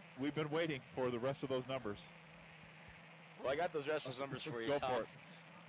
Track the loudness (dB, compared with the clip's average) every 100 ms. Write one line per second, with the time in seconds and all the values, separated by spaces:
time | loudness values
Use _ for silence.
0 | -12 0 2 2 2 4 4 2 -2 2
1 | 4 4 2 2 2 2 2 0 0 -4
2 | -6 -16 -16 -16 -16 -16 -16 -16 -16 -16
3 | -16 -16 -16 -4 2 4 4 2 2 2
4 | 0 -2 -2 -2 -4 0 4 4 4 2
5 | 2 -4 -16 -16 -16 -16